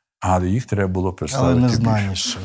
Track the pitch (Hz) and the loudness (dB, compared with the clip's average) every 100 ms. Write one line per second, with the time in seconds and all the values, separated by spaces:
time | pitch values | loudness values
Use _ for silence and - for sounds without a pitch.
0 | _ _ 92 92 90 113 127 101 98 92 | _ _ 0 0 2 0 0 -2 0 0
1 | 92 90 76 - 131 123 123 113 113 107 | -2 -4 -4 0 2 4 4 2 2 0
2 | 101 92 - - | 0 -4 -6 -8